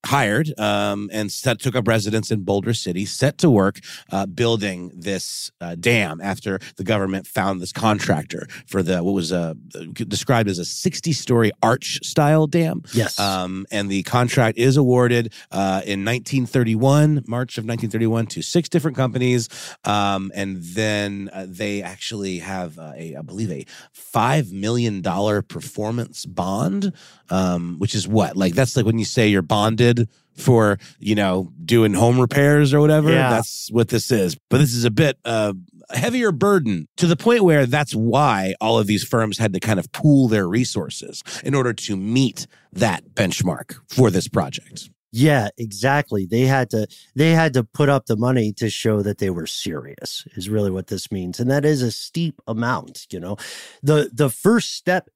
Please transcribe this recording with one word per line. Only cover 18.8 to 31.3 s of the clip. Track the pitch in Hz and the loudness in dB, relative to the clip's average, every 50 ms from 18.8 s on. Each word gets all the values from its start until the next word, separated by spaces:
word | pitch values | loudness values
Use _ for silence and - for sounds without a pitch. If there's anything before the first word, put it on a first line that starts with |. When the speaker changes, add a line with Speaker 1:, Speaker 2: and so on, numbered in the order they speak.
| 135 160 127 | -2 -2 -2
Speaker 1:
companies. | 127 135 120 107 123 123 123 123 120 110 - - - - - - _ - | -2 -2 -2 0 0 0 2 2 0 0 -4 -10 -16 -16 -16 -18 _ -4
Um, | 98 104 104 101 101 98 95 95 98 - | 0 0 2 2 0 -2 -2 -4 -8 -6
and | 101 98 98 95 90 85 | -6 -6 -6 -6 -8 -10
then, | 85 87 110 110 107 104 104 104 101 101 101 98 98 95 | -8 -4 -2 -2 0 0 -2 -2 -4 -6 -8 -10 -10 -12
uh, | 95 95 | -12 -14
they | 95 90 90 107 104 101 101 | -14 -10 -8 -6 -4 -4 -6
actually | 95 87 95 - - - 113 104 98 95 92 87 | -8 -10 -12 -12 -12 -10 -8 -6 -6 -6 -6 -8
have, | 82 95 95 92 90 82 76 82 | -8 -8 -8 -8 -8 -10 -12 -16
uh, | 80 78 65 | -18 -16 -14
a, | 67 82 82 73 | -14 -14 -14 -12
I | 73 | -14
believe, | 80 65 87 101 113 98 | -14 -12 -8 -8 -6 -6
a | 80 67 - - - - - _ | -6 -10 -12 -16 -20 -20 -20 _
five | _ - - - - 113 107 123 143 156 131 92 90 | _ -20 -20 -4 -2 0 0 2 2 0 -2 -2 -6
million | 98 98 110 117 120 120 117 101 95 | -6 -4 -2 0 0 0 -2 -2 -2
dollar | 85 95 85 95 101 107 104 101 | -4 -2 -2 0 0 2 0 0
performance | 98 _ - 85 - - - - 104 107 117 120 117 - - - - | -2 _ -12 -14 -14 -12 -10 -6 -6 -4 -4 -6 -6 -8 -10 -16 -16
bond, | - 90 92 90 92 98 104 - 180 196 202 196 196 - - - - - _ _ _ | -10 -6 -4 -4 -2 -2 -2 -2 -2 -2 -2 -4 -4 -6 -8 -20 -20 -20 _ _ _
um, | 87 95 92 90 90 87 85 85 87 78 | -2 0 0 0 0 -2 -4 -6 -6 -4
which | 98 101 - | -4 -2 -2
is | 107 87 | -4 -2
what? | 90 107 110 95 76 - | 0 0 0 0 0 -2
Like, | 92 98 90 85 | 0 0 0 2
that's | 131 131 120 - | 0 0 0 0
like | 135 107 | 0 0
when | 110 113 | 2 0
you | 117 104 | 0 -2
say | - - 127 113 | -2 0 2 2
you're | 107 101 95 | 4 4 2
bonded | 82 - 110 104 104 110 113 110 123 120 120 120 117 110 _ _ _ _ _ | 2 2 0 2 2 2 4 4 4 4 6 4 0 -2 _ _ _ _ _
for, | - - - 123 113 110 104 101 98 - - _ _ | -2 2 4 6 6 6 4 2 0 -4 -20 _ _
you | - 107 107 | -2 0 2
know, | 104 101 95 | 2 2 2